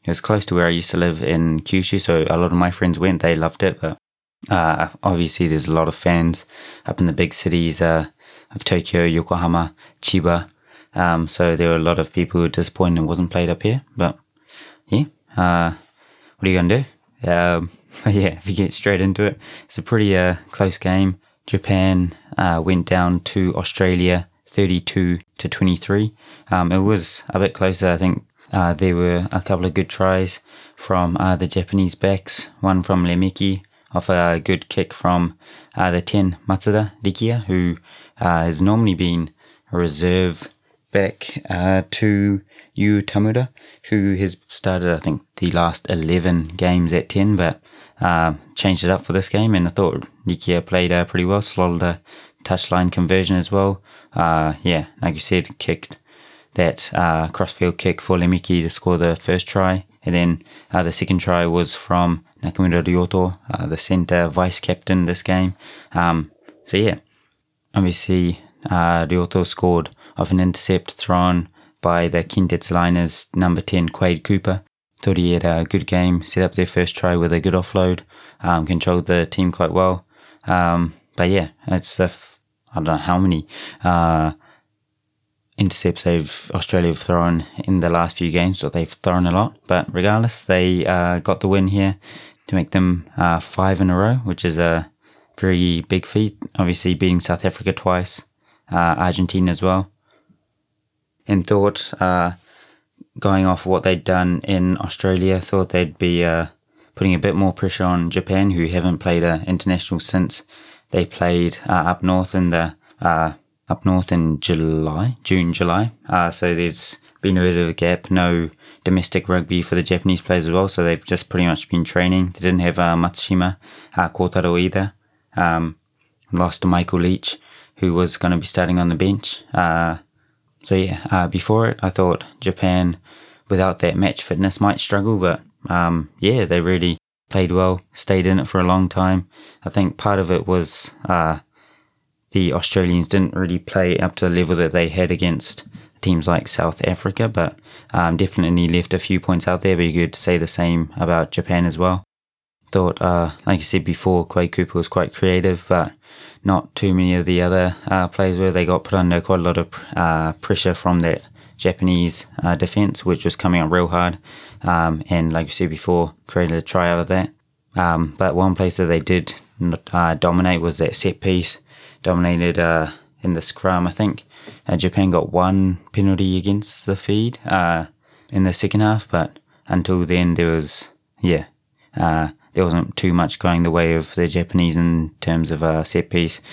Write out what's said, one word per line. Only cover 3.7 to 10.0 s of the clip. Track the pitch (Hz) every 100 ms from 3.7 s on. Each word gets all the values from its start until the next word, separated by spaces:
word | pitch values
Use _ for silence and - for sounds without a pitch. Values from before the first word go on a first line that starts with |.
| -
but, | 80 78 _ _ _ _ -
uh, | 92 80 76 82 -
obviously | 98 87 82 - 87
there's | 78 71
a | 80
lot | 80
of |
fans | - 90 87 82 82 - - - - -
up | -
in | 87
the |
big | 71 85 -
cities, | 92 85 82 78
uh, | 85 82 78 _ - - -
of | 107
Tokyo, | - 90 82 87 85
Yokohama, | 82 80 87 85 85 85 - - _